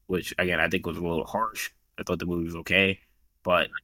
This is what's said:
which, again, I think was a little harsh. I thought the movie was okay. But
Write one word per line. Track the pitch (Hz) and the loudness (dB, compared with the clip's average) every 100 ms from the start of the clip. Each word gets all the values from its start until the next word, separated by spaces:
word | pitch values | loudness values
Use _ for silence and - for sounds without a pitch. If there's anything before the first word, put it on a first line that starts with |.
| - | -4
which, | 90 76 - | -4 -2 -2
again, | 92 85 | 0 2
I | 82 | 2
think | 92 87 | 0 -2
was | 82 | -4
a | |
little | 87 82 | -2 -2
harsh. | - 104 110 - - - _ - | -2 -2 -2 -4 -10 -12 _ -10
I | |
thought | - 87 | -4 -4
the | 85 | -2
movie | 87 | -2
was | 82 82 | -2 -6
okay. | 82 92 95 98 _ _ _ _ | 0 4 4 2 _ _ _ _
But | - 87 78 - | 2 2 2 -4